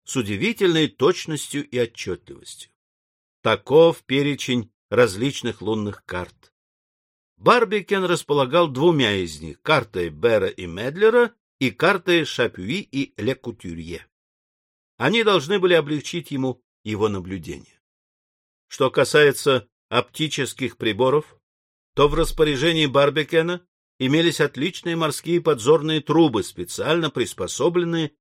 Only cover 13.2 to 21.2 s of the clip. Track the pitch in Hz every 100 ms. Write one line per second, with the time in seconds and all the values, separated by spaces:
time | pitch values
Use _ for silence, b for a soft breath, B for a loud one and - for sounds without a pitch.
13.2 | 107 131 120 101 90 82 82 82 - _
14.2 | _ _ _ _ _ _ _ - 123 226
15.2 | 214 185 143 202 180 170 147 151 - 170
16.2 | - 139 131 127 _ _ 110 104 107 98
17.2 | 90 95 78 71 - _ _ _ _ _
18.2 | _ _ _ _ _ - 135 139 131 156
19.2 | 147 131 143 131 - _ - 117 - -
20.2 | 151 - 123 - 123 - 110 104 131 147